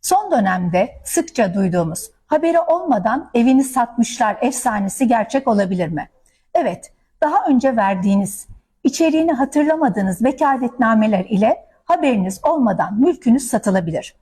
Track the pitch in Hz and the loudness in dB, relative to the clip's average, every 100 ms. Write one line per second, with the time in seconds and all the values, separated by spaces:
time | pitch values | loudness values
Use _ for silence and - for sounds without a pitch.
0 | - 381 415 294 196 185 180 180 208 - | 0 0 2 0 0 -2 0 0 -2 -6
1 | - - 330 - 202 196 190 180 165 160 | -6 -4 -4 -2 -2 0 0 0 -2 -6
2 | - _ _ 302 330 330 339 330 359 226 | -14 _ _ 0 2 0 2 -2 0 0
3 | 202 262 - 240 233 262 269 - 240 240 | 0 -4 -2 0 4 4 2 -2 -2 -2
4 | 233 - 220 202 240 277 254 214 196 - | -4 0 -2 0 -4 -2 -4 -2 -4 -2
5 | 247 233 208 269 262 208 190 185 165 156 | 0 0 0 -2 0 0 0 -2 -4 -6
6 | - _ _ _ _ - 262 170 - _ | -10 _ _ _ _ -2 -2 -6 -14 _
7 | _ _ 302 359 370 262 269 226 196 196 | _ _ -2 0 2 2 2 0 0 0
8 | 196 196 196 - - - _ _ 277 - | 0 0 -2 -8 -18 -20 _ _ -4 0
9 | 330 311 330 254 269 294 302 320 285 196 | 0 2 0 0 0 0 0 2 0 0
10 | 190 180 247 262 415 262 247 - 226 220 | -4 0 -2 0 0 0 -2 0 2 4
11 | 214 202 185 202 214 - - _ - 349 | 2 0 0 0 2 0 -6 _ -2 0
12 | 294 233 185 190 294 320 233 185 175 202 | 2 0 -2 -2 -2 2 0 0 -2 2
13 | 294 330 247 247 - 220 - 190 165 160 | 2 2 2 2 2 -2 0 0 -2 -6
14 | - _ | -8 _